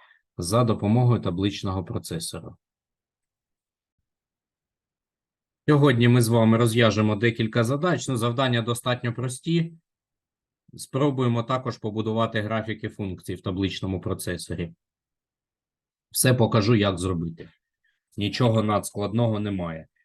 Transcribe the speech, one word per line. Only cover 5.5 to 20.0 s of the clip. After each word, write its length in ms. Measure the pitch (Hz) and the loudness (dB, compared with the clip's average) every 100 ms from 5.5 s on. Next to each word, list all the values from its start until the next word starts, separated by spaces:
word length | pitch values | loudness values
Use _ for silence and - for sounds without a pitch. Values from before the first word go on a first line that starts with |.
| _ - | _ 2
Сьогодні 400 | 147 143 123 120 | 4 6 6 6
ми 140 | 123 | 6
з 60 | 110 | 6
вами 300 | 117 113 113 | 6 6 6
розв'яжемо 580 | 117 117 113 107 107 104 | 4 4 4 4 2 2
декілька 480 | 117 113 113 120 | 0 0 -2 0
задач. 440 | 113 143 175 185 175 | 0 0 0 -2 -2
Ну, 100 | 127 | -2
завдання 440 | 117 120 131 120 | -2 -2 0 0
достатньо 520 | 113 120 - 123 120 | -2 -4 -4 -4 -4
прості. 600 | 117 127 127 - 165 165 - _ _ _ _ _ _ _ _ _ - | -4 -6 -8 -2 -2 -2 -8 _ _ _ _ _ _ _ _ _ -20
Спробуємо 680 | - 131 147 131 123 117 | -8 -2 0 2 0 0
також 340 | 117 127 123 110 | -2 -4 -4 -8
побудувати 640 | 113 107 110 110 113 113 | -8 -6 -4 -2 -2 -2
графіки 480 | 104 110 107 107 107 | -4 -4 -6 -8 -10
функцій 460 | - 101 90 - 90 | -8 -8 -8 -10 -8
в 60 | |
табличному 600 | - 90 98 - 95 92 | -6 -2 -2 -4 -6 -4
процесорі. 720 | 87 92 - 87 - 85 87 85 _ _ _ _ _ _ _ _ _ _ _ _ _ | -4 -6 -6 -8 -8 -8 -8 -10 _ _ _ _ _ _ _ _ _ _ _ _ _
Все 220 | - 131 | 0 2
покажу, 420 | 120 110 113 104 117 | 4 4 2 4 2
як 220 | 101 90 | 2 0
зробити. 520 | 92 87 82 82 - _ _ _ _ _ _ - | -4 -4 -6 -10 -18 _ _ _ _ _ _ -6
Нічого 460 | 104 - 123 110 | -4 0 2 2
надскладного 760 | 107 104 - - 101 107 120 104 | 2 0 -2 -6 -4 0 0 0
немає. 480 | 104 98 85 80 - _ | -4 -4 -6 -10 -14 _